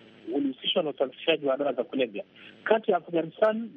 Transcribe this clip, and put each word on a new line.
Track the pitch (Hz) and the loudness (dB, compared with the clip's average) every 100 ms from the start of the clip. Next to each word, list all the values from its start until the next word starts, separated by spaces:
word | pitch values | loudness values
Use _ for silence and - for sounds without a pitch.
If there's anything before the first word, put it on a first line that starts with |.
| - - - 277 | -20 -18 -6 -2
ulihusishwa | 285 254 - 190 | -2 -4 -2 0
na | 151 | 0
usafirishaji | - 131 - - 156 143 | -2 -4 -4 -2 0 2
wa | 131 | 0
dawa | 143 | 0
za | 127 | -2
kulevya | 113 135 120 101 - - - - | -4 -2 -2 -2 -12 -16 -20 -8
kati | - 220 220 | 0 2 4
ya | 180 | 0
Afghanistan | 175 170 160 - 214 220 226 | 2 -2 -2 2 2 2 -6